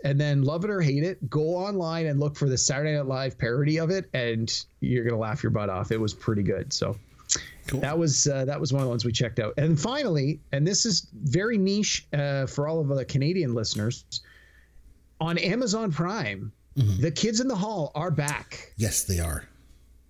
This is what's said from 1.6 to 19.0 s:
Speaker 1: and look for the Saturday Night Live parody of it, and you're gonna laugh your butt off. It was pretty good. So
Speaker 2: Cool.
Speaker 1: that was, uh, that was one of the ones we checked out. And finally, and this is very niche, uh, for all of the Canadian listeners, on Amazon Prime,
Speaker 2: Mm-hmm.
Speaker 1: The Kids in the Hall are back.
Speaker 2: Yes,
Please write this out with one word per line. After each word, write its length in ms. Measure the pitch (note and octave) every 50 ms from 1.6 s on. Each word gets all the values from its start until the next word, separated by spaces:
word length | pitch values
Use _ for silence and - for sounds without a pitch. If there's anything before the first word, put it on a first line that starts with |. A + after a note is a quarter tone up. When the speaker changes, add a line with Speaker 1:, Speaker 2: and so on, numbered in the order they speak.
| F#3 G3+ G3+ F#3+ E3+ D#3+ E3 E3 E3 D#3
Speaker 1:
and 120 | C#3+ C#3
look 160 | D3 D3 D3
for 140 | - D3+ C#3
the 80 | C3 A#2+
Saturday 380 | - - C#3+ C3+ D3+ D#3 D3+
Night 100 | D3 C#3
Live 320 | C3 C3 C3 C3+ C3+ - -
parody 400 | - A#2 A#2+ C3 C#3+ D3 D#3 E3
of 140 | E3 D#3+
it, 180 | F#3+ G3 F3+ - -
and 360 | C3 B2 A#2 A2+ A2+ A2+ A2+ - - - - _ -
you're 240 | - C3 B2 B2+ A2+
gonna 160 | A#2+ A#2 A2
laugh 240 | A2 G#2+ G#2+ - -
your 80 | A2+
butt 180 | G#2+ G#2+ G#2 G2+
off. 220 | F#2 F#2 G#2+ -
It 100 | A2+ A2
was 140 | A2 G#2+ -
pretty 260 | - - - A2 G#2
good. 320 | G2+ F2 G2+ F#2+ - - -
So 240 | - - - G#2 - - - - - - - - - - - - - - -
Speaker 2:
Cool. 140 | - C3
Speaker 1:
that 140 | C#3+ C#3 D3+
was, 320 | E3 E3 D#3+ C3 - - D3
uh, 180 | C#3 C3+ C3
that 140 | C3 C#3+ D3
was 140 | D#3 B2+ B2+
one 80 | C#3
of 60 | C3+ B2+
the 20 |
ones 160 | A#2 A#2 A2
we 60 | B2
checked 280 | A#2 - C3 A2+ A2+ -
out. 140 | A2 G#2+ -
And 240 | - C#3+ D#3+ E3 -
finally, 600 | - G#3+ A#3 D4 D4 A3+ E3 D3 C3 C#3 D3+ - - -
and 140 | - C#3 D3
this 180 | F3 G3+ - -
is 220 | A#3 F#3+ - - - -
very 460 | A2 - C#3+ A#2+ E3+ G3+ A3+ A#3+ G#3
niche, 480 | F#3 F#3+ G3 G#3 G#3 - - - - -
uh, 360 | - C#3+ C#3+ C#3+ C#3 C#3 C3+ B2+
for 200 | - - C#3+ D3+
all 140 | D#3+ E3
of 60 | D3+ C#3
the 180 | C#3 C3+ B2
Canadian 480 | B2 - C3+ C3+ D3+ F#3 F#3+ E3 B2+ A#2
listeners, 500 | A#2 A2 - - A2 G#2+ A2+ B2 - - - - - - - - - - - - - - _ - - - - - - - - _ -
on 160 | D#3+ E3 E3+ E3+
Amazon 540 | - G3 F#3+ A#3+ C4 A3+ F#3 A3 A3+ G3+
Prime, 600 | D3+ D3 E3 F3 G#3 A3+ D3 G#2+ G2+ F#2+ G#2+ G#2+ - _ _ - -
Speaker 2:
Mm-hmm. 260 | - B2+ G#2 G2 F#2
Speaker 1:
The 100 | B2 E3
Kids 280 | D#3 - - A3 A3+ G#3+
in 80 | B3+ C4
the 80 | B3
Hall 360 | F#3 F#3+ G#3+ A3 F#3+ D3+ C3 -
are 180 | D3+ D#3+ F#3
back. 600 | D#3 D3 C#3+ C#3+ D3 A2 - - - - - - - -
Speaker 2:
Yes, 260 | A2 G#2 - -